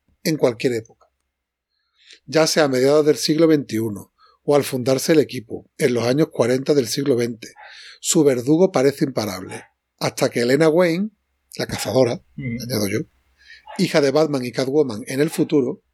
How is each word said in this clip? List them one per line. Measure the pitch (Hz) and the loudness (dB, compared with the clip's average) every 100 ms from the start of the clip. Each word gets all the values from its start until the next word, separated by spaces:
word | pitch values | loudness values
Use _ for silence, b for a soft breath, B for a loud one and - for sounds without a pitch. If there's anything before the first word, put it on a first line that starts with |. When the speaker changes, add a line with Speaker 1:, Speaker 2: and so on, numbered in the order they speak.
| _ _ | _ _
Speaker 1:
en | - | -4
cualquier | 156 135 110 135 | 0 0 0 -4
época, | 117 110 _ _ _ _ _ _ _ _ b b b b b | -4 -10 _ _ _ _ _ _ _ _ b b b b b
ya | - 143 | -2 0
sea | 156 - | 2 2
a | 147 | 2
mediados | 127 135 151 | 2 4 4
del | 151 | 4
siglo | 147 - 156 165 | 0 0 2 4
veintiuno | 151 120 107 113 98 - _ b b | 2 0 -4 -4 -8 -14 _ b b
o | - | 0
al | 143 | 0
fundarse | 123 131 123 135 - | 2 -4 -2 -2 2
el | 156 | 2
equipo, | 117 127 110 107 - - | 2 -6 -12 -14 -14 -2
en | 147 | 0
los | 120 | 0
años | 117 135 160 | 0 0 0
cuarenta | - 120 131 135 | 0 0 0 2
del | 147 113 | 0 0
siglo | - 139 | -4 0
veinte. | 120 120 113 - - B B B B | 0 -2 -6 -16 -20 B B B B
Su | - 170 | 0 4
verdugo | 143 123 120 160 185 | 4 2 2 2 4
parece | 143 135 139 | 2 0 0
imparable, | 147 127 104 95 95 107 - _ _ _ | -4 -4 -6 -8 -12 -16 -18 _ _ _
hasta | 147 - 131 | -8 -2 -2
que | - | 0
Elena | 120 139 160 | 0 2 4
Wayne, | 160 180 165 214 _ _ _ _ | 4 2 0 -6 _ _ _ _
la | - 123 | -12 -8
cazadora, | - - 117 120 120 _ | -6 -2 2 2 -2 _
Speaker 2:
Mm. | - 131 117 | -12 -10 -8
Speaker 1:
añado | 120 110 101 | -6 -4 -2
yo, | 120 170 _ _ B B B B - | -4 -6 _ _ B B B B -4
hija | 180 165 | 0 2
de | 139 | 2
Batman | 143 156 139 | 2 0 -2
y | 123 | -4
Catwoman | 123 131 147 139 110 131 | -4 -2 0 0 -4 -6
en | 135 | -2
el | 160 | -2
futuro, | - 151 151 127 180 _ | -2 0 0 0 -6 _